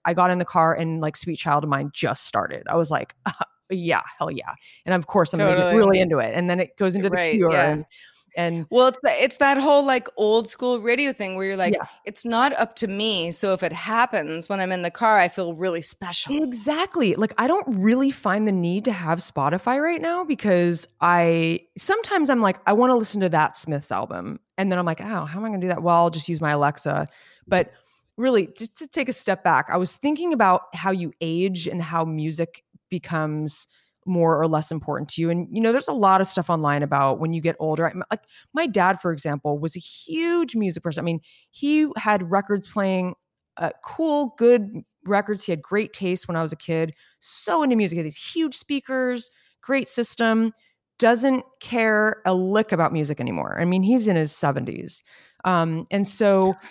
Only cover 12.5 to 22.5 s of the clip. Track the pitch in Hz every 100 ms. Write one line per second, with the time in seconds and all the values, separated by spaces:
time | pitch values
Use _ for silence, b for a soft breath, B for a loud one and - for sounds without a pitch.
12.5 | 277 226 - 220 196 220 196 170 170 202
13.5 | 185 175 160 196 226 247 220 151 160 170
14.5 | 196 185 185 175 - 226 214 175 - 175
15.5 | 160 185 170 151 - 185 175 - 285 302
16.5 | 240 214 302 381 349 226 170 220 - 240
17.5 | 370 381 208 202 247 277 - 208 196 214
18.5 | 190 170 185 214 196 165 170 - - 139
19.5 | 180 240 269 311 339 330 349 330 294 214
20.5 | 180 175 170 - _ 170 175 170 165 165
21.5 | 170 - - - 392 453 392 285 254 208